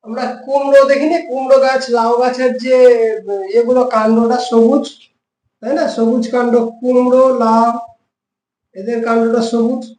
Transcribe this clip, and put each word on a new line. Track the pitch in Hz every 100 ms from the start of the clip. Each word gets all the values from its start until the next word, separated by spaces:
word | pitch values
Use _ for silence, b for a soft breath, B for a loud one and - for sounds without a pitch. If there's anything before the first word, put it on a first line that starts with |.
আমরা | 226 240 247 247 262
কুমড়ো | 277 277 277 269
দেখিনি, | 277 311 339 233
কুমড়ো | 262 262 269
গাছ, | 269 262 247
লাউ | 233 226 240
গাছের | 254 247 254 214
যে | 247 254 247 233 226 220 196 202 196
এগুলো | 226 233 254 247
কাণ্ডটা | 226 220 226 233 247
সবুজ, | - 233 226 277 - - _ _ _ _ _ _
তাই | 226
না? | 320 311
সবুজ | - 226 247 226
কাণ্ড, | 247 233 233
কুমড়ো, | 226 - 247 247 247 254 262 247
লাউ, | 226 226 233 233 - _ _ _ _ _ _ _ _
এদের | 196 208 233 226
কাণ্ডটা | 226 226 240
সবুজ। | 226 233 226 254 -